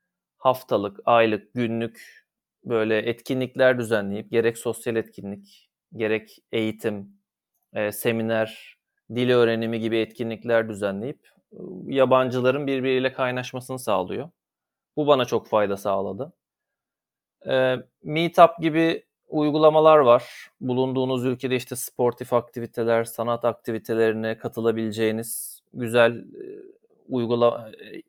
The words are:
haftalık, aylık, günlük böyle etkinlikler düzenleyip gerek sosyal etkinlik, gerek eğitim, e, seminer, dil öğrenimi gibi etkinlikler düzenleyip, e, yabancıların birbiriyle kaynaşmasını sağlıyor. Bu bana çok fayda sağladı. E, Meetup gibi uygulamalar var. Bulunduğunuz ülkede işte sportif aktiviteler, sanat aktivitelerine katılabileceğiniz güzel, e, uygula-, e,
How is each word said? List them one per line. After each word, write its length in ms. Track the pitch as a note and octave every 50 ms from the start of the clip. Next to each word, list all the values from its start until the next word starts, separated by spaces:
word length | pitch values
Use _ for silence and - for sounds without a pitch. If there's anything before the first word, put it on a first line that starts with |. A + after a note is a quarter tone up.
| _ _ _ _ _ _ _ _
haftalık, 600 | - C3 B2+ - - - B2+ G2+ G2+ G2+ G2+ - -
aylık, 500 | A#2 A#2 A#2 A2+ A2 G#2+ G2+ - _ -
günlük 720 | B2 A#2+ A2+ A2+ A2+ A#2 A2+ - - - - - - _ _ _ _ _ _ _ _ -
böyle 340 | B2 A#2+ A2 A2 A2 A2+ A2
etkinlikler 800 | A2 A#2+ A#2 - - - C3+ B2+ B2+ B2 - C3 C3 B2+ B2+ B2
düzenleyip 520 | A#2 G#2+ A2+ G#2 G2 G2 G2 G2 F#2+ -
gerek 280 | G#2+ A2+ A2 A#2 A2+ -
sosyal 380 | - A#2+ A2 - - A#2+ A2+
etkinlik, 760 | A2+ - - - - G2 G2 G2+ G2+ - _ _ _ _ _ _ _ _ _ -
gerek 420 | A2+ A2 G#2+ A2 G#2+ G#2+ _ - _ _ -
eğitim, 680 | - A2+ A2 A2 A2 - - A2 G#2 G2+ G2 G2+ - _ _ _ _ _ _ _ _ _ _ _
e, 200 | - G#2+ G#2+ G#2
seminer, 840 | G2+ - - A#2+ A2+ A2+ A2 A2+ A2+ A2 A2 A2 - - - - _ _ _ _ _ _ _ - A2+
dil 160 | B2 B2 B2
öğrenimi 500 | B2 A#2+ A#2 A2+ A2+ A2+ A2+ A2+ A#2 A2
gibi 180 | A2+ A2 A2+ A2+
etkinlikler 680 | A2 G#2+ - - A#2 A2+ A2+ G2+ - A#2 A#2 A2+ A2 A2
düzenleyip, 600 | G#2 G2 G#2 G2 G2 G2+ A2+ C#3 D3+ _ _ _ _ _ _ _
e, 40 | - - - F3+ F#3 - -
yabancıların 800 | - C3+ C3+ C3 B2 C3 C3 C3 B2 B2 B2+ B2 B2+ C3 D3 D3
birbiriyle 460 | C3+ C3+ C3 B2+ C3+ C3 B2+ C3 B2+
kaynaşmasını 640 | B2+ - C3 B2 B2 B2+ B2+ - - B2+ - - C3 C3
sağlıyor. 520 | - A#2+ G2+ F#2+ F2+ F#2 G2 A2+ C#3+ F3 _ _ _ _ _ _ _ _ _ _ _ _ -
Bu 100 | D#3 D3
bana 180 | C#3+ C#3+ C3 B2
çok 240 | - B2 G#2+ - -
fayda 280 | A2+ G#2+ G#2 G2 G2
sağladı. 560 | G2 - G#2 G2 G2 G2 G2 G2 G2+ C#3+ F3 _ _ _ _ _ _ _ _ _ _ _ _ _ _ _ _ _ _ _ _ _ _ -
E, 300 | C#3 C3 C3 C3 C3 B2+ A#2 A#2+ _ _ _
Meetup 560 | - D#3 D3+ D#3+ E3+ E3 - F#3 E3+ E3 - -
gibi 440 | D#3 D#3+ D3+ D#3+ E3 E3 - - _ _ _ _ _ -
uygulamalar 720 | - D3+ D3+ D3+ C#3+ D#3 D#3 D#3 D3 D#3 D#3 D#3+ D#3 D3+
var. 520 | C3+ A#2 A#2+ B2+ - - - - - - _ -
Bulunduğunuz 640 | C3 B2+ B2 B2+ C3 C3 B2+ C3 B2+ B2+ C3 B2 A#2+
ülkede 320 | C3 B2 A#2+ - B2 B2+
işte 200 | A#2+ - - B2
sportif 560 | - - - _ - B2 A#2+ A#2 - B2+ -
aktiviteler, 720 | B2+ A#2 - - - A#2+ A#2 A2+ - - A2+ A#2 A#2 A#2 A2+
sanat 400 | A2+ - - A2+ A#2+ A#2+ A#2 -
aktivitelerine 920 | A#2 A2 - - B2 A2+ G#2+ - - A2+ A2+ A2+ A2 G#2+ A2 A2 A2 A2 -
katılabileceğiniz 1200 | - A2+ - A#2 A2+ A#2 A2 A2+ A2+ A2 G#2 A2+ A2 A2 G#2+ A2+ A2+ - - - - - - - _ _
güzel, 460 | - B2+ A#2+ A2 A#2 A#2+ A#2 A#2 A#2+ A2
e, 560 | - - - - - - - - - - _ _ _ _ _ _ _ -
uygula-, 640 | C3 B2 A#2 A2+ A#2+ A#2+ A#2+ A#2 - A#2 A2+ A2
e, 320 | G#2+ - - G#2+ G#2 - -